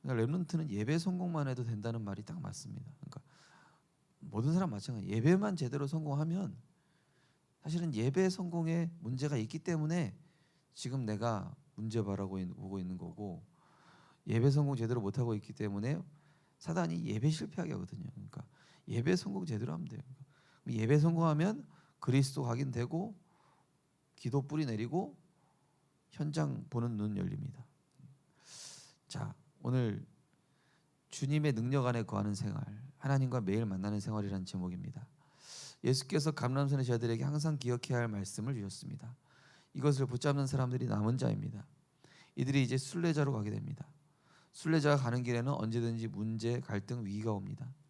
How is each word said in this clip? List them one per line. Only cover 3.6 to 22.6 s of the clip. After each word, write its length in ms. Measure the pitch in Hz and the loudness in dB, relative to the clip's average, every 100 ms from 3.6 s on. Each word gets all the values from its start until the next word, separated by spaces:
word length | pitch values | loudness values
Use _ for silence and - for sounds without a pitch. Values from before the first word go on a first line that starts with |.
| - _ _ _ _ _ | -20 _ _ _ _ _
모든 340 | - 101 127 | -6 0 4
사람 160 | 175 185 | 4 2
마찬가지. 380 | 104 - 117 95 | -2 -6 -6 -2
예배만 500 | 110 131 190 208 175 | 4 6 6 4 0
제대로 300 | 127 143 139 | 0 0 0
성공하면, 720 | 160 151 139 160 180 190 - - _ _ _ _ _ _ _ _ _ | -2 -2 0 0 0 -2 -6 -18 _ _ _ _ _ _ _ _ _
사실은 320 | 156 170 170 | -4 -2 0
예배 360 | 110 123 139 190 | 2 2 4 2
성공에 600 | 185 180 170 165 170 165 - | 2 -2 0 0 2 0 -4
문제가 360 | 110 127 143 139 | -6 -2 0 0
있기 240 | 110 165 | -2 -4
때문에 580 | - 165 151 175 123 - - _ _ _ _ | -2 0 2 0 0 -6 -20 _ _ _ _
지금 320 | - 127 131 113 | -10 -6 -2 -2
내가 480 | 104 117 107 92 - - - | 0 0 0 -4 -12 -16 -8
문제 260 | 110 113 | -2 0
바라고 380 | 101 98 98 95 | 0 0 -2 -2
있-, 80 | 90 | -4
보고 320 | - 95 98 | -6 -6 -6
있는 180 | 90 90 | -4 -6
거고, 480 | 85 87 101 85 - _ _ - - - - _ - | -8 -8 -8 -8 -14 _ _ -20 -20 -20 -20 _ 0
예배 260 | 113 135 | 4 6
성공 260 | 139 143 131 | 6 2 0
제대로 240 | 113 123 | 0 0
못하고 340 | 101 101 120 107 | 0 0 0 0
있기 160 | - | -4
때문에 500 | - 107 101 117 165 - - _ _ _ _ | -4 -2 -2 -2 -2 -4 -16 _ _ _ _
사단이 460 | - 165 165 165 107 | -4 0 0 -2 -2
예배 240 | 107 143 | 2 2
실패하게 440 | 156 - - 175 | 2 -4 -4 -4
하거든요. 360 | 92 92 - 131 | -4 -8 -8 -10
그러니까 360 | - 101 - - _ - - - | -10 -12 -14 -16 _ -20 -20 -4
예배 300 | 117 127 180 | 0 2 2
성공 280 | 196 196 175 | 0 -4 -4
제대로 280 | 107 120 | -4 -4
하면 120 | 165 165 | -4 -6
돼요. 160 | - - - - _ _ - | -10 -12 -18 -20 _ _ -14
그럼 140 | - 113 | -6 -2
예배 200 | 110 147 | 4 6
성공하면 680 | 160 170 165 151 185 226 - - _ _ | 6 4 4 4 2 0 -8 -20 _ _
그리스도 440 | - 131 135 - | 4 4 4 0
각인되고 760 | 123 120 | -2 0